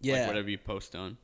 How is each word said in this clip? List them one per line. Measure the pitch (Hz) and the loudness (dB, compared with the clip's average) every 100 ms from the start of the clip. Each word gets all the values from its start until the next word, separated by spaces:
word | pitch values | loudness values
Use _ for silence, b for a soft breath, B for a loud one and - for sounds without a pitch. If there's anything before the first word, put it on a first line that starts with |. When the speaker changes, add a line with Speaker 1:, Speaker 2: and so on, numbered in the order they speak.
Speaker 1:
Yeah. | 131 131 117 | 2 4 4
Speaker 2:
whatever | 104 101 | 2 0
you | 101 | -2
post | - 98 - 90 | -2 -6 -6 -8
on. | 92 113 | -8 -8